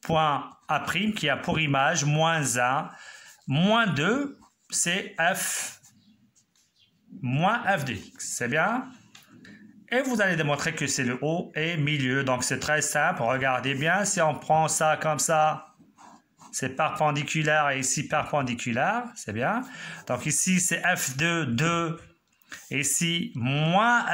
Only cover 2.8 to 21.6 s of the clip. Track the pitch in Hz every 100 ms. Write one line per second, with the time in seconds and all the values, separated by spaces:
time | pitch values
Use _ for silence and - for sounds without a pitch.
2.8 | 175 - - - - - - 143 190 226
3.8 | 220 135 170 262 285 - - _ - -
4.8 | 175 185 - - 165 190 - - - -
5.8 | - _ _ _ _ _ _ _ _ _
6.8 | _ _ _ - 123 135 180 233 190 190
7.8 | 131 95 - - - - 120 151 185 247
8.8 | - - - - - - - - - -
9.8 | - 240 269 226 196 170 147 143 165 160
10.8 | 143 - 120 127 147 170 - 151 160 170
11.8 | 143 151 127 135 131 127 - 131 151 151
12.8 | 147 147 160 - 117 131 135 127 123 139
13.8 | 156 185 202 180 160 135 - 156 156 -
14.8 | 156 151 156 147 - 156 156 151 - _
15.8 | - - - - _ _ - - 131 -
16.8 | 151 - 151 143 135 156 151 151 143 135
17.8 | 131 - 143 156 - 151 131 117 123 120
18.8 | 165 226 240 - - 104 131 226 262 -
19.8 | - - - 123 151 - 185 185 - 170
20.8 | 175 180 - 131 165 170 139 117